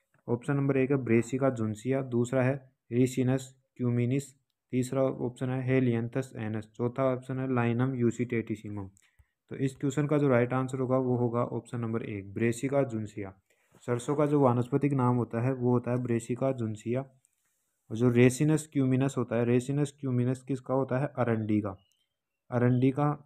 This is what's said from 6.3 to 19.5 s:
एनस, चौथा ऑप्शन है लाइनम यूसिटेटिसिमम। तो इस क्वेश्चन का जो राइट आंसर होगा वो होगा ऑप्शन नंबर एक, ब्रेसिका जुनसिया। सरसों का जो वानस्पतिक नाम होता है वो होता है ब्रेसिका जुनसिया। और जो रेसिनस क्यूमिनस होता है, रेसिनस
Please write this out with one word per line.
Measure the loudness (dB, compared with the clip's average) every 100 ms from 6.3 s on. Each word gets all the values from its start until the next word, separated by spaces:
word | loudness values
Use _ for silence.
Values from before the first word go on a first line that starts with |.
| -8
एनस, | -6 -6 -8
चौथा | -4 -4 0 -2
ऑप्शन | -2 -6 -6
है | -2
लाइनम | 0 2 0 0 0
यूसिटेटिसिमम। | 0 0 -2 -4 -4 -8 -8 -10 -12 -16 _ _ _ _ -14
तो | -6
इस | -6 -2
क्वेश्चन | -4 -2 0
का | 2
जो | 4
राइट | 4 2
आंसर | 0 -4 -4
होगा | 0 0
वो | 2 0
होगा | 0 -2 -2
ऑप्शन | -6 -8 -6
नंबर | -4 -4
एक, | -6 -10 -8
ब्रेसिका | -2 0 0 -2 0 0
जुनसिया। | -4 -8 -10 -12 -14 _ _ _ _ -4
सरसों | -4 -2 0
का | 2
जो | 4
वानस्पतिक | 4 4 0 0 0 2
नाम | 2 2
होता | 0 -2
है | -2
वो | 0 0
होता | 2 0
है | -2
ब्रेसिका | 0 -2 -2 -2 -2
जुनसिया। | -2 -6 -6 -6 -6
और | -6 _ _ _ _ _ _ _ -10 0
जो | 4
रेसिनस | 8 6 6 2 2 -2
क्यूमिनस | -2 0 2 0 -2
होता | -2 0
है, |
रेसिनस | 2